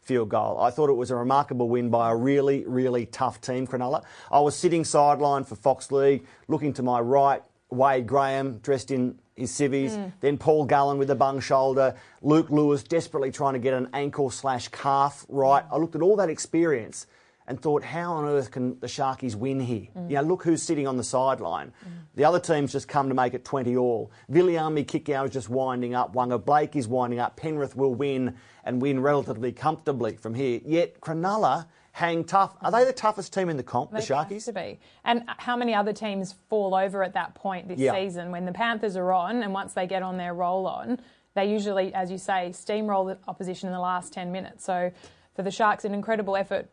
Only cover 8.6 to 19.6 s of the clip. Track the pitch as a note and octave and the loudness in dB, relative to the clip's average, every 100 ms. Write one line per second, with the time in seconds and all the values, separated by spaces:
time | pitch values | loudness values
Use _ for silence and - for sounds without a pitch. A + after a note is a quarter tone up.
8.6 | C#3+ C#3 - C3+ B2 - _ - B2 - | -2 -2 0 0 0 -4 _ -10 -8 0
9.6 | C#3+ C3+ C3+ G#3+ F#3+ - C#3 C#3+ - D#3 | 0 2 -2 -4 -8 -2 -2 0 2 2
10.6 | C#3 C#3+ C#3 C#3 C#3 C3 C3+ C3+ - C3+ | 4 4 2 0 0 2 2 0 0 2
11.6 | C3+ C3 C3 B2+ - _ C3+ D#3 D#3 D3 | 4 4 2 0 -18 _ 2 4 4 2
12.6 | D3 C#3+ - E3 D#3+ D#3 C3+ C3 C#3+ C3+ | 4 2 0 -2 -2 -4 -4 -2 -2 0
13.6 | B2 C3 B2 C#3 C#3+ C#3+ C3+ - C#3 B2+ | 0 0 -2 -4 -4 -2 -4 -2 -4 -4
14.6 | - - C#3 C#3 C#3+ - - C#3 C3+ C#3 | -6 -4 0 2 2 -2 -8 2 4 4
15.6 | - C#3+ E3 D#3+ F3 G#3 F3 D3+ - E3 | 4 -2 -2 0 2 4 2 -2 -2 2
16.6 | E3+ C3+ G2+ - - _ _ _ - C3 | 2 0 -4 -14 -18 _ _ _ -12 -6
17.6 | D#3 D3 A#2+ D#3 F3 D#3+ D3 C#3+ B2+ C3+ | 0 0 -2 -8 -4 -4 0 0 -2 -4
18.6 | B2+ B2 B2 - C3+ C3+ B2+ G#2 C3 C3+ | -4 -4 -10 -4 -4 -2 -6 -4 -2 -2